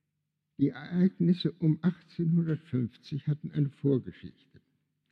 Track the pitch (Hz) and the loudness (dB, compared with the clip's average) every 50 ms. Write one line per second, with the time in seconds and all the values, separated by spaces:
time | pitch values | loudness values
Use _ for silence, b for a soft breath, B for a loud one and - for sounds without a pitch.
0 | _ _ _ _ _ _ _ _ _ _ _ - 139 143 - 131 151 - 175 180 | _ _ _ _ _ _ _ _ _ _ _ 0 0 0 0 -4 -10 -4 0 2
1 | 180 190 - - 170 170 180 175 - 151 - - 165 156 156 - - 185 - - | 2 2 2 2 2 2 2 2 0 -4 -2 0 2 2 2 2 0 -2 -2 -2
2 | - _ - - 170 165 170 170 165 160 151 - - - 123 127 120 - - - | -8 _ -6 -4 0 2 2 2 2 0 -2 -4 -4 -4 -4 -2 -2 -4 -6 -12
3 | _ - 151 143 - 151 147 - - - - 151 139 135 - _ - 143 135 120 | _ -10 -10 -6 -4 -4 -4 -4 -6 -6 -2 -2 -2 -2 -2 _ 0 0 0 0
4 | - 92 - - - - - _ _ _ _ - _ _ _ _ _ _ _ _ | -2 -6 -14 -16 -18 -20 -20 _ _ _ _ -20 _ _ _ _ _ _ _ _
5 | _ _ | _ _